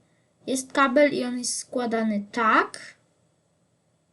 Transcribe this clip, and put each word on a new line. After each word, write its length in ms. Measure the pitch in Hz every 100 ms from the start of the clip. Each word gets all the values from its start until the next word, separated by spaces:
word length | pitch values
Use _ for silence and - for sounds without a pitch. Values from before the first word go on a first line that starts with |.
| _ _ _ _ -
jest 260 | 262 -
kabel 420 | 285 269 262 294
i 100 | -
on 140 | 247 247
jest 200 | 233 -
składany 680 | - 254 240 226 220 202 202
tak, 600 | 247 220 277 403 - - - _ _ _ _ _ _ _ _ _ _ _